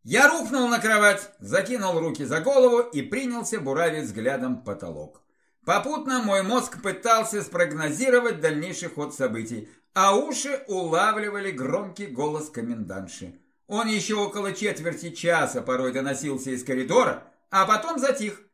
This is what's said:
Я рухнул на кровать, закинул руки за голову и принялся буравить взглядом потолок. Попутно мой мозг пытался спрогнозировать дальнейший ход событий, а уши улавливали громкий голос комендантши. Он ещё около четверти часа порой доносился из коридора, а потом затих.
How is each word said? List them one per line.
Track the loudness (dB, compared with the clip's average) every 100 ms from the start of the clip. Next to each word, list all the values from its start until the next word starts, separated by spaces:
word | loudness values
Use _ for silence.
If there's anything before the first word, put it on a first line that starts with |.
Я | 0 6 6
рухнул | 4 0 0 2
на | 2
кровать, | 2 6 6 4 -4 _
закинул | -2 0 0 -2 0 0
руки | -2 -4 -2
за | 0
голову | 4 6 8 6
и | 2 -4
принялся | -4 -4 -4 -6 -6 -4
буравить | -2 0 0 0 -6
взглядом | -4 -2 -2 -4 -6
потолок. | -6 -10 -10 -12 -14 -18 _ _ _ _
Попутно | 0 0 0 -6 -2 -2
мой | 2 0
мозг | 2 0 -2 -6
пытался | -6 -2 4 4 4 -4
спрогнозировать | -4 0 0 0 -4 0 4 6 4 0
дальнейший | 0 0 -4 -8 -10
ход | -8 -8
событий, | -2 -2 -2 -6 -10 -12 _ _
а | 4 6 6
уши | 2 -4 -4 -6 -4
улавливали | -4 0 2 2 0 -4 -4 -6
громкий | -6 -2 -2 -4 -12 -10
голос | -4 -4 -4 -8
комендантши. | -8 -8 -6 -8 -10 -12 -14 -16 -18 _ _ -6
Он | -2 0
ещё | -2 0 -2 -2
около | -2 -6
четверти | -2 -4 -2 -6 -6 -10
часа | -2 2 2 2 -2
порой | -2 0 0
доносился | -2 -4 -4 -4 -6 -6
из | -8
коридора, | -4 -4 4 4 4 -2 -12 _ _
а | 2 4
потом | 2 2 0
затих. | 0 0 -6 -8 _